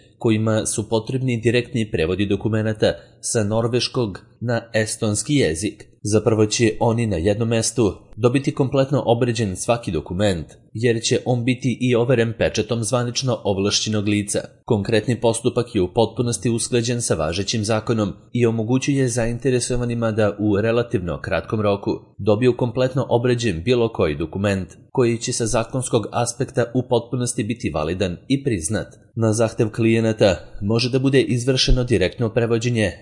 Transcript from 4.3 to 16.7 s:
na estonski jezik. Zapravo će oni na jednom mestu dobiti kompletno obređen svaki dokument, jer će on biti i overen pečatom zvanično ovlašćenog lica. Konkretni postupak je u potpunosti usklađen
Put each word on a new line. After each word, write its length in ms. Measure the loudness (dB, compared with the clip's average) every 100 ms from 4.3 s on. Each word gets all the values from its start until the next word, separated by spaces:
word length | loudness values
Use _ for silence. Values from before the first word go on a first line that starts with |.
| _
na 200 | -4 -4 -2
estonski 600 | -2 -2 -2 -2 -2 0 2
jezik. 500 | 2 0 -4 -6 -16 _
Zapravo 440 | 0 2 4 4 2
će 260 | 4 2 2
oni 280 | 0 0 0
na 100 | 0
jednom 300 | 0 0 0
mestu 440 | 0 0 2 0 0 -10 0
dobiti 360 | 2 2 0
kompletno 500 | -2 0 0 2 0 2
obređen 500 | 2 2 0 -2 -2
svaki 360 | -2 -2 -2
dokument, 540 | -4 -4 0 0 0 -6 -16 _
jer 280 | -2 0 0
će 180 | 0 0 0
on 200 | 0 0
biti 320 | 0 -2 0
i 140 | 2 2
overen 380 | 4 2 2 0
pečatom 460 | 0 0 -2 -4
zvanično 580 | -2 -2 -2 -2 -2 -2
ovlašćenog 640 | -2 0 0 0 0 -2 0
lica. 320 | 0 0 -4 -6 _ -2
Konkretni 560 | 0 2 0 0 0
postupak 540 | 0 0 0 -2 0 0
je 60 |
u 120 | 0
potpunosti 560 | 2 0 0 -4 -2 -2
usklađen 520 | -2 0